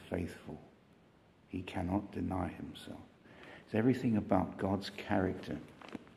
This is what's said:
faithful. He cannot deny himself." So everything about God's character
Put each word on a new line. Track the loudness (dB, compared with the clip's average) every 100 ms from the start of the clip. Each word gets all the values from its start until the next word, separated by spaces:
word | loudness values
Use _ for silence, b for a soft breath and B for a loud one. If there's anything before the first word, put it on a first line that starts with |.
| -4
faithful. | -2 -2 -6 -12 -12 -14 -20 _ -20 -20 -20 -20 _ -8
He | -8
cannot | -4 -2 0 0 0
deny | -4 -2 0 -2
himself." | -4 -10 -12 -12 -14 -14 -20 B B B B -2
So | 4
everything | 6 6 4 4
about | 6 4 4 0
God's | 0 0 -2
character | -10 0 2 4 0 -4 -8 -8 -16 -14 -14 -14